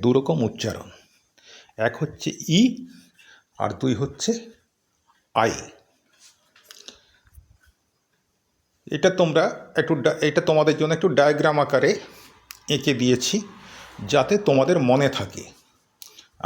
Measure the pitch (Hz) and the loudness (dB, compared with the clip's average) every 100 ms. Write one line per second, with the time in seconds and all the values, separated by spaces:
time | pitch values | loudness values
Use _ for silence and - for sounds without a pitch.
0 | 117 131 135 160 113 - 110 - - - | 2 2 0 -2 -2 -4 -8 -8 -14 -20
1 | _ _ _ _ - - _ - 113 - | _ _ _ _ -20 -20 _ -4 -4 -2
2 | 151 - - - - 170 247 - - - | -8 -6 -10 -8 0 2 2 0 -14 -20
3 | _ _ _ _ _ - 104 101 131 110 | _ _ _ _ _ -6 -6 -2 -4 -2
4 | 139 - - 233 - - _ _ _ _ | -4 -4 -4 -4 -8 -20 _ _ _ _
5 | _ _ _ 113 110 - - - _ _ | _ _ _ -2 0 -2 -12 -20 _ _
6 | _ _ - _ _ _ _ - - - | _ _ -20 _ _ _ _ -20 -20 -20
7 | _ _ _ - _ _ _ _ _ _ | _ _ _ -20 _ _ _ _ _ _
8 | _ _ _ _ _ _ _ _ - 139 | _ _ _ _ _ _ _ _ -10 0
9 | - - 170 160 196 - - - - 151 | 0 2 2 2 0 -4 -6 -4 -2 0
10 | 135 - 147 156 165 156 151 151 156 160 | 0 0 0 0 2 2 2 2 -2 0
11 | 190 135 147 147 156 147 139 127 139 208 | 2 4 4 4 2 2 2 2 2 0
12 | - - - _ _ - - 147 147 120 | -6 -20 -20 _ _ -20 -4 -2 0 0
13 | 123 123 - 202 202 - - - - - | 2 2 0 -4 -6 -16 -20 -20 -20 -14
14 | 101 139 - 202 180 135 135 165 123 135 | -2 0 2 0 2 2 4 2 4 4
15 | 139 - 95 - - - _ _ _ _ | 2 -2 -8 -12 -18 -20 _ _ _ _
16 | - - _ _ | -20 -20 _ _